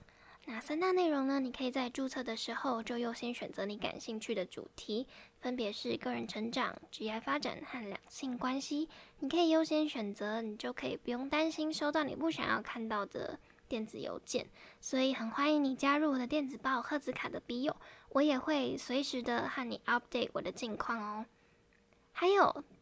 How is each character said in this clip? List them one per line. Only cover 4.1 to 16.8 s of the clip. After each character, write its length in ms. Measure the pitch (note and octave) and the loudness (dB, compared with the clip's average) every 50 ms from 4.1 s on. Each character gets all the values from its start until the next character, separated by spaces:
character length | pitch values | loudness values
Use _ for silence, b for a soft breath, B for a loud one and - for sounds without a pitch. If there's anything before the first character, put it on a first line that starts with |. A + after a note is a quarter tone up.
| A3+ A3 | -6 -6
趣 160 | - - A#3 | -4 -2 -2
的 100 | G#3 F3+ | -2 -2
主 240 | - - - - - _ | -4 -6 -10 -12 -12 _
题， 320 | - - - G#3 A3 C4+ B B B B B B _ | -10 -6 -4 -2 -2 -4 B B B B B B _
分 160 | - B3+ B3+ | -6 -4 -2
别 180 | B3 A3+ G3+ G#3+ | -2 -2 -4 -4
是 240 | - - B3 A#3 | -4 -4 -2 -2
个 160 | A3+ - B3+ B3 | -2 -2 -2 -4
人 140 | A#3 A#3+ | -2 -4
成 240 | A3+ - G#3+ G#3+ A#3 | -4 -4 -4 -4 -2
长、 280 | C4 C4 A#3+ - - - - - | 0 0 -2 -2 -4 -8 -12 -14
职 120 | - - G#3+ | -8 -6 -4
业 160 | A3 G#3+ A3+ | -4 -4 -4
发 200 | A3+ - C#4 D4 | -2 -2 0 0
展 240 | - B3+ - - - | 0 -2 -6 -6 -8
和 240 | - - B3+ A3+ G3+ | -10 -8 -8 -6 -8
两 100 | G3 - - | -8 -10 -10
性 300 | - - - - C4 B3 | -14 -10 -6 -6 -4 -4
关 240 | A#3+ - B3+ B3+ C#4 | -2 -2 -2 0 -2
系。 260 | C#4 - D4 C#4+ D#4+ D#4+ B B B B B | -2 -2 -2 -2 -2 -4 B B B B B
你 100 | - - | -6 -2
可 100 | C4+ - | 2 4
以 120 | E4+ F4 D#4+ | 6 6 8
优 140 | D#4 D#4+ D#4+ | 6 6 6
先 260 | D#4+ D#4 D4+ D#4 D4 | 4 4 2 2 2
选 240 | - B3+ G#3+ G3+ G3+ | 0 -2 -4 -4 -4
择， 300 | - G#3 G3+ G#3+ A3+ A3+ | -4 -2 -2 -2 -2 -2
你 120 | A3 G#3 | -4 -6
就 160 | A3 - B3 | -6 -6 -6
可 140 | B3 - - | -6 -4 -4
以 100 | B3+ - | -4 -4
不 140 | - - - | -4 -4 -4
用 180 | A#3+ A#3+ C4+ | -4 -4 -2
担 240 | C#4 D4+ D4+ D#4+ E4 | 0 2 2 2 2
心 220 | D#4+ - D#4 D#4 D#4 | 2 0 0 -2 0
收 180 | - D4+ D4 | 0 0 2
到 120 | D4 D#4+ D4+ | 2 2 2
你 120 | C4+ - | 0 0
不 140 | - D4 E4 | 0 0 0
想 180 | D#4 - - | 0 0 2
要 140 | - A3 A3 | 2 2 0
看 260 | G#3+ - - A#3 A3+ | 0 -4 -6 -4 -4
到 160 | A3 G#3+ G#3 G3+ | -2 -2 -2 -2
的 320 | G3 - - - - - B B B B B - | -2 -4 -6 -6 -6 -8 B B B B B -8
电 160 | - C4 A3 A3 | -4 -4 0 0
子 160 | G#3+ - - | 0 0 0
邮 200 | - - - - - | -2 -6 -6 -4 -2
件， 240 | - - - - B B B B B B B | 0 0 0 -2 B B B B B B B
所 200 | - - - C4 | -6 -2 2 4
以 160 | C4 C4+ C4 | 4 4 2
很 160 | A#3 A3+ A3+ | 0 -2 -2
欢 200 | A3+ C4 C#4+ D4+ | 0 2 4 4
迎 120 | D4+ D4+ C#4+ | 4 4 4
你 120 | C4+ C4 | 2 2
加 220 | - - C#4 C#4 | 2 2 4 4
入 140 | D4 D#4 D4+ | 4 4 2
我 60 | C4+ B3+ | 2 0
的 80 | B3 | 0
电 200 | A#3+ D4 D4+ C#4+ | 0 0 0 0
子 120 | C4 D4 - | -2 -4 -4
报 200 | - C4 C4+ | -2 0 0
赫 200 | A#3+ | 0